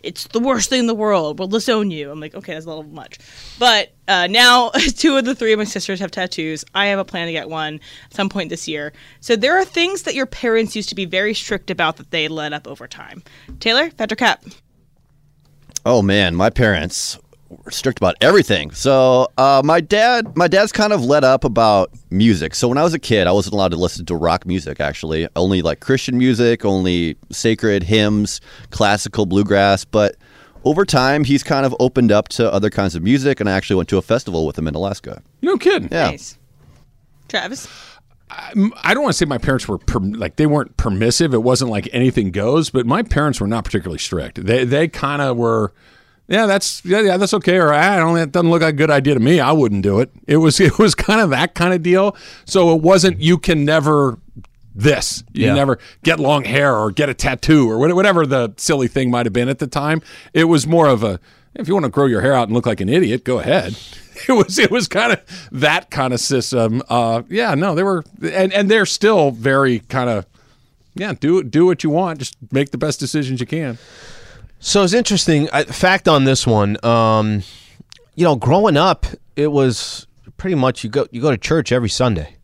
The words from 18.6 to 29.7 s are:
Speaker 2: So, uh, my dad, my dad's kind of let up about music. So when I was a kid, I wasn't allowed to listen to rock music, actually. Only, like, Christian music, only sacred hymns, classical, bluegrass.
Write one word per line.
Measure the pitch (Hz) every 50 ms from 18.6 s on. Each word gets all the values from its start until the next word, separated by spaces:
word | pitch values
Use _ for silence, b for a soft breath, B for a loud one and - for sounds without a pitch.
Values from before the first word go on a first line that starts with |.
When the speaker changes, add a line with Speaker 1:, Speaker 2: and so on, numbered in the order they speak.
| 76 76
Speaker 2:
So, | - - - 131 135 131 131 131 127 127 127 - _
uh, | - 131 139 139 135 135
my | 151 160 170
dad, | 160 - 202 208 220 240 247 240 226 - -
my | 165 175
dad's | 175 185 190 208 214
kind | - - 214 208
of | 214 185 120
let | 120 143 151 139
up | 131 131 131 -
about | 131 107 117 113 110 104 98 92 - - - - -
music. | 87 92 214 233 104 82 76 78 -
So | - -
when | 120 123 143
I | 156
was | 175 160
a | 147
kid, | - - 120 104 92
I | 87
wasn't | 92 104 92 95 95
allowed | 101 95 90
to | 85
listen | 82 90 85 - - 87
to | - 90
rock | 80 80 82 85 92 -
music, | 87 90 92 73 73 71 -
actually. | 73 71 73 - - 78 80 80 85 - _
Only, | - 90 95 98 92
like, | 80 82 76 -
Christian | - - 131 131 - - 127
music, | 120 127 131 123 107 120 117 117 113 -
only | 104 98 95 92 92 90 87 85 82 71 - - _
sacred | - - - 113 113 110 - 110 101 98 87
hymns, | 85 110 110 104 104 107 104 104 101 - - B B B B B B
classical, | - - 110 101 104 104 - 107 - - 104
bluegrass. | 90 90 101 104 98 101 98 98 101